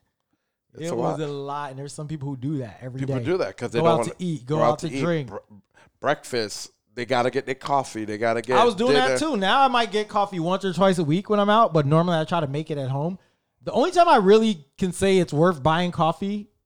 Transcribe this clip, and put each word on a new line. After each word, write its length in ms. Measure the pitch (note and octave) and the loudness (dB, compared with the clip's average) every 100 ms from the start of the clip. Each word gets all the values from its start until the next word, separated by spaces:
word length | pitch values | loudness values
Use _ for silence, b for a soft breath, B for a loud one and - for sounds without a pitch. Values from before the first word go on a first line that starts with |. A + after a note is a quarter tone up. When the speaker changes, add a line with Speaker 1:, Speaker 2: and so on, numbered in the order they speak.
| _ _ _ _ _ _ _ | _ _ _ _ _ _ _
Speaker 1:
It's 80 | - D#3 | -12 -8
Speaker 2:
It 40 | |
Speaker 1:
a 20 | |
Speaker 2:
was 240 | A#2 - D3 | -4 -4 -4
Speaker 1:
lot. 80 | D3 | -6
Speaker 2:
a 60 | |
lot. 380 | C#3+ C#3 C#3+ C#3+ | -8 -8 -8 -10
And 80 | C3+ | -10
there's 160 | C#3+ | -12
some 120 | - D3+ | -10 -10
people 220 | D#3 C#3 | -8 -8
who 80 | C3+ | -6
do 220 | C#3 D3 | -6 -6
that 200 | A2+ F2 | -8 -12
every 180 | B2+ C3 | -12 -8
Speaker 1:
People 160 | C3+ C3 | -4 -4
Speaker 2:
day. 60 | |
Speaker 1:
do 140 | B2 F#3 | -2 -2
that 180 | G#2+ - | -4 -6
'cause 140 | A#2+ | -4
they 80 | A#2 | 0
Speaker 2:
Go 60 | E3 | 2
Speaker 1:
don't 60 | |
Speaker 2:
out 40 | D#3+ | 2
Speaker 1:
wanna 100 | A2+ | 0
Speaker 2:
to 60 | - | -4
eat. 200 | F3+ C#3+ B2 | -6 -6 -4
Go 100 | D3+ | 0
Speaker 1:
go 60 | |
Speaker 2:
out 100 | A#2 | 2
Speaker 1:
out 60 | D3 | 0
Speaker 2:
to 80 | D#3+ | -4
Speaker 1:
to 40 | |
eat. 60 | C3+ | -4
Speaker 2:
drink. 280 | E3+ E3 B2 | -2 -2 -4
Speaker 1:
Bre-, 80 | G2+ - G#2 _ b b _ | -12 -16 -20 _ b b _
breakfast. 720 | C3 D3 - A#2+ G#2+ - - _ _ | -2 -2 -2 -4 -4 -8 -14 _ _
They 120 | G#2+ A#2+ | -10 -2
gotta 240 | B2 B2 | 0 2
get 160 | C3 C3+ | -2 -4
their 80 | |
coffee. 500 | C3 - C#3 B2+ A2 | -8 -2 -2 -2 -6
They 140 | G#2+ G#2+ | -6 -2
gotta 240 | A2+ A#2 | 0 0
get 140 | A#2 B2+ | 0 2
Speaker 2:
I 60 | |
was 100 | A#3+ | 4
doing 180 | F#3 B3 | 2 2
Speaker 1:
dinner. 160 | B3+ B3+ | 2 2
Speaker 2:
that, 100 | - | 0
too. 180 | D#4 A3+ | -2 -2
Now 260 | F#3+ B3+ | 2 2
I 60 | C4+ | 2
might 220 | A#3+ A3 | 2 0
get 180 | G#3 G#3+ | -2 -2
coffee 300 | G#3 G3 F#3 | -2 -2 -2
once 240 | E3 F#3+ | -2 -2
or 80 | F#3+ | -2
twice 260 | E3+ G3 F3+ | 2 2 2
a 60 | |
week 240 | D3 F3 G3+ | 0 0 0
when 100 | G#3 | 0
I'm 80 | G3+ | 4
out, 220 | G#3+ A3+ | 4 4
but 140 | D#3 C#3 | 2 2
normally 320 | D#3 F3+ D#3+ | 2 2 0
I 60 | |
try 160 | D#3+ E3+ | -2 -2
to 60 | C#3+ | -2
make 240 | C#3+ D#3+ | -4 -6
it 80 | C#3+ | -6
at 120 | B2+ | -4
home. 280 | C#3 E3 F#3+ _ _ _ _ | -4 -4 -8 _ _ _ _
The 100 | - | -2
only 180 | A3 E4+ | 2 2
time 180 | F4 E4+ | 4 6
I 80 | C4 | 6
really 500 | F#3 A3 A3+ E3 - - | 8 6 6 -2 -8 -6
can 140 | F#3+ | -4
say 260 | - G3 F#3+ | 0 2 2
it's 140 | E3+ | 2
worth 300 | D3 F3 D3+ | 2 2 2
buying 300 | D3+ E3 F3+ | 0 2 0
coffee 580 | E3+ D#3+ E3+ G3 G#3 - _ | 0 0 0 -4 -6 -10 _